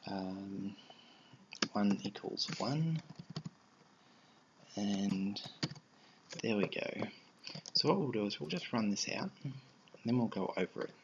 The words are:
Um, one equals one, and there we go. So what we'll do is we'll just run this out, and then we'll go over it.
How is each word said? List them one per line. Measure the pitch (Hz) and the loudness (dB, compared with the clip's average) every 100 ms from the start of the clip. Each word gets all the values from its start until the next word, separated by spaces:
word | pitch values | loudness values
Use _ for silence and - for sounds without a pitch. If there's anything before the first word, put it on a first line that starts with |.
| - | -4
Um, | 98 95 95 98 98 98 104 - - - - - - - - - | -4 -2 -4 -6 -4 -6 -8 -18 -20 -20 -20 -20 -20 -18 -6 -2
one | - 101 98 | 4 4 4
equals | 107 - - - - - | 0 -4 -6 -4 -4 -2
one, | 110 147 165 160 - - - - - - - _ - - - - - - _ _ - - | 0 2 2 2 -2 -18 -10 -10 -10 -16 -20 _ -20 -20 -20 -20 -20 -20 _ _ -10 -2
and | 101 98 101 95 98 101 - - - - _ - - - - - | 2 4 4 2 0 -2 -8 -6 -8 -8 _ -20 -20 -20 -14 -4
there | - 107 | 2 4
we | 92 | 4
go. | - - - - - - - - - - | 0 -4 -2 -4 -6 -20 -16 -14 -12 -4
So | - 139 | 2 4
what | 190 | 4
we'll | 151 | 4
do | 110 104 | 2 0
is | - | -2
we'll | - | -4
just | 175 - | -4 0
run | 120 107 | 2 2
this | 101 - | 2 -2
out, | 98 - - | -2 -4 -4
and | 139 131 - - - - | -8 -8 -14 -20 -20 -6
then | 117 123 | 2 4
we'll | 113 | 4
go | 101 92 - | 2 0 0
over | 92 - | -2 -2
it. | - - | -6 -8